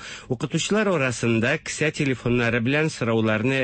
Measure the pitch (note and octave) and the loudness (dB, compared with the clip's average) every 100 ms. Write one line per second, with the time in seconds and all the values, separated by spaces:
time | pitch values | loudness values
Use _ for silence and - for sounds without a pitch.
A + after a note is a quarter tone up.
0 | - - - C3 D3 E3+ - G3+ G#3 E3+ | -12 -12 -8 -6 -2 -2 0 0 2 2
1 | C3 A#2+ A#2+ A#2 A#2+ D#3 - - D3+ - | 0 0 0 2 2 0 -4 -2 -2 0
2 | C#3 B2 B2 B2 A#2 A#2+ A#2 C#3+ D#3 - | -2 0 0 2 2 2 2 2 0 -2
3 | A#2 A2+ A2 G#2+ B2 C3+ | 0 2 2 2 2 2